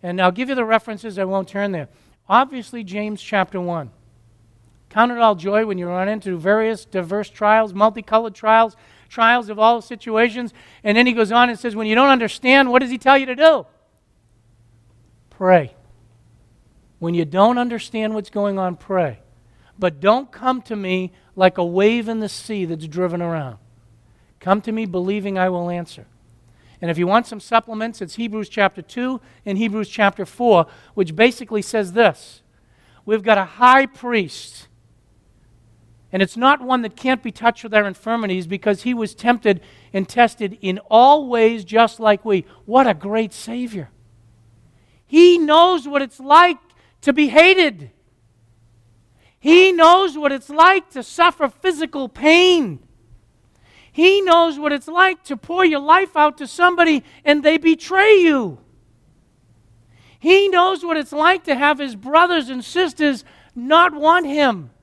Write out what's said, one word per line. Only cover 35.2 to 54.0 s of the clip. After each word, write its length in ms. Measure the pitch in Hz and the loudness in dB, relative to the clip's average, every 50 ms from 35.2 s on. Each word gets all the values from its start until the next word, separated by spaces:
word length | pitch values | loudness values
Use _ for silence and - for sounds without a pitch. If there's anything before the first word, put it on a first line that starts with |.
| _ _ _ _ _ _ _ _ _ _ _ _ _ _ _ _ _ _ - | _ _ _ _ _ _ _ _ _ _ _ _ _ _ _ _ _ _ -4
and 100 | 185 196 | -4 -4
it's 140 | 185 - | -4 -4
not 240 | 233 247 269 285 285 | 0 2 2 2 0
one 220 | 254 247 254 254 233 | -2 -4 -4 -4 -4
that 120 | 214 - | -6 -12
can't 280 | - - 262 262 247 _ | -6 -2 -2 -2 -2 _
be 100 | 233 - | -12 -12
touched 320 | - 220 233 233 - - | -2 -2 -2 -2 -2 -12
with 100 | 226 208 | -2 -2
our 120 | 214 208 | 0 0
infirmities 600 | 202 185 _ _ 220 226 233 220 202 185 185 180 | -2 -6 _ _ -6 -6 -4 -4 -4 -6 -6 -6
because 360 | 160 190 185 - 214 208 196 - | -8 -10 -6 -2 -2 -2 -2 -4
he 120 | 247 247 | -6 -6
was 200 | 233 220 202 - | -4 -6 -8 -10
tempted 460 | - - 240 247 233 _ 220 196 170 - - _ _ _ _ - | -6 -2 -2 -2 0 _ -2 -2 -2 -4 -20 _ _ _ _ -8
and 160 | 196 196 - | -8 -8 -6
tested 500 | - 240 240 220 - _ 220 196 196 _ | 0 0 0 0 0 _ -10 -10 -10 _
in 180 | - 190 185 202 - - | -8 -8 -8 -8 -6 0
all 380 | 214 220 247 269 294 311 285 254 | 4 4 6 6 4 4 2 -4
ways 360 | 240 233 226 220 233 226 190 | -2 0 0 0 0 -2 -12
just 340 | 170 202 220 233 220 - - | -4 0 0 0 0 0 -2
like 260 | 226 214 208 202 _ | 0 0 0 0 _
we. 200 | 226 202 185 - _ - _ _ | -2 -2 -2 -4 _ -20 _ _
What 220 | - 220 262 269 | -2 0 2 2
a 80 | 247 196 | 2 0
great 380 | 151 - 202 208 226 226 208 - | -4 -6 -6 -4 -4 -4 -6 -10
Savior! 580 | - - - 233 247 247 233 220 190 147 - _ _ _ _ _ _ _ _ _ _ _ _ _ _ _ _ _ _ _ _ _ _ _ | -16 -14 -12 -10 -10 -10 -10 -10 -12 -14 -14 _ _ _ _ _ _ _ _ _ _ _ _ _ _ _ _ _ _ _ _ _ _ _
He 320 | _ - 320 349 359 349 339 | _ 4 6 8 8 6 4
knows 500 | 320 294 302 320 339 359 370 330 240 285 | 2 2 4 4 4 4 2 -2 -4 -4
what 140 | 285 277 277 | -4 -4 -4
it's 180 | 240 _ _ | -4 _ _
like 380 | 262 277 285 320 349 359 330 - _ _ _ _ _ _ _ _ | 0 4 6 6 6 6 2 -4 _ _ _ _ _ _ _ _
to 120 | - 285 269 | -2 -2 0
be 160 | 294 302 269 | 0 0 2
hated. 600 | 220 302 330 359 381 370 349 294 220 165 147 120 _ _ _ _ _ _ _ _ _ _ _ _ _ _ _ _ _ _ _ _ _ _ _ _ _ _ _ _ _ _ | 4 6 6 6 6 4 2 0 -2 -6 -20 -20 _ _ _ _ _ _ _ _ _ _ _ _ _ _ _ _ _ _ _ _ _ _ _ _ _ _ _ _ _ _
He 320 | _ 277 330 349 370 381 370 | _ 4 6 6 6 4 4
knows 460 | 339 330 320 349 370 392 359 269 311 | 4 6 6 6 6 4 -2 -4 -4
what 120 | 294 285 | -4 -4
it's 200 | 277 269 - - | -4 -4 -10 -10
like 400 | 285 302 330 359 381 381 - _ | 2 4 4 6 4 2 -2 _
to 120 | - 269 233 | -14 -14 -14
suffer 460 | - - - 339 349 330 _ 311 269 | -12 -2 2 2 2 2 _ -6 -6
physical 600 | - _ - 370 349 294 320 294 - 285 269 240 | -6 _ -4 -4 -4 -4 -6 -8 -8 -10 -10 -10
pain. 720 | _ - 262 302 320 349 359 370 359 339 277 196 151 127 _ _ _ _ _ _ - _ _ _ _ _ _ _ _ _ _ _ _ _ _ _ | _ -2 2 4 4 6 6 4 2 2 0 -4 -6 -12 _ _ _ _ _ _ -20 _ _ _ _ _ _ _ _ _ _ _ _ _ _ _
He 300 | _ - | _ 2